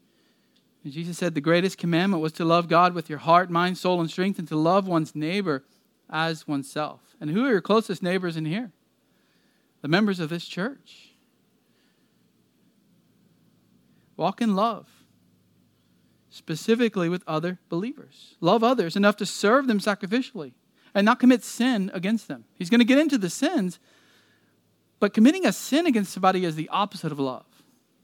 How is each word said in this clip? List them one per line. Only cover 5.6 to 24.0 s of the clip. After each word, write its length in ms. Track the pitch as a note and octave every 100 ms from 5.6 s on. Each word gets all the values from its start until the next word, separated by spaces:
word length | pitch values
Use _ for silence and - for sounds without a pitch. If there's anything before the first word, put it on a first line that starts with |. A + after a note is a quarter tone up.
| - _ _ _ _
as 360 | D#3 E3 D#3+ -
oneself." 540 | C#3+ C3+ - D3+ - _ _
And 100 | D3+
who 160 | F3 C#4
are 40 |
your 100 | G#3
closest 400 | - G#3+ G#3+ F3+
neighbors 340 | F3+ F#3 F#3 E3
in 80 |
here? 280 | D#3 F#3 A#3+ - _ _ _ _ _ _ _ _ _ _
The 80 | C#3+
members 320 | E3+ G#3+ F#3
of 80 | D#3
this 180 | E3+ -
church. 680 | - F#3+ C#4 _ - - _ _ _ _ _ _ _ _ _ _ _ _ _ _ _ _ _ _ _ _ _ _ _ _ _ _ _ _ _ _ -
Walk 240 | D#3+ -
in 140 | A#3
love, 340 | F#3+ A3 G3+ - _ _ _ _ _ _ _ _ _ _ _ _ _ _
specifically 800 | - - D#3 - A3+ A#3 G#3 E3+
with 160 | F3+ -
other 320 | D#3 E3+ F3+ _
believers. 680 | E3+ A3 D4 - _ - _
Love 220 | E3 A3+
others 320 | A3+ B3+ E3+
enough 220 | G3 G3+ G3+
to 100 | G3+
serve 400 | - G3+ B3+ C4+
them 140 | G#3+
sacrificially 720 | G#3+ G3 F#3+ A3+ B3+ G3+ C#3+ - _ _ _
and 100 | G3+
not 140 | G3+ B3
commit 240 | B3 B3
sin 480 | - - A#3+ A#3 F#3+
against 340 | F#3+ F3+ A3 -
them. 160 | C3 -
He's 160 | - F3
gonna 140 | A#3
get 140 | A#3 C4
into 200 | D#4 C4+
the 120 | F#3
sins, 500 | - D4 F4+ F#3 - _ _